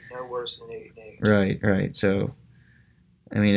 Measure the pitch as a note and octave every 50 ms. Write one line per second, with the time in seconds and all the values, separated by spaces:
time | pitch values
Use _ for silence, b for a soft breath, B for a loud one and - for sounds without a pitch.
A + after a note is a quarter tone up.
0 | - B2 B2 B2+ B2+ B2+ B2 B2 A#2+ A#2 - - - - A2+ - - - - -
1 | - - - - A2 G#2+ G#2 G2+ G2 F#2+ G2+ - - G#2 G2 F#2+ F#2+ F#2+ - -
2 | - G2 F#2+ G2 G#2 G#2+ - - - b b b b b b b b b b b
3 | b b _ _ _ - - G#2+ G#2 G#2 G2+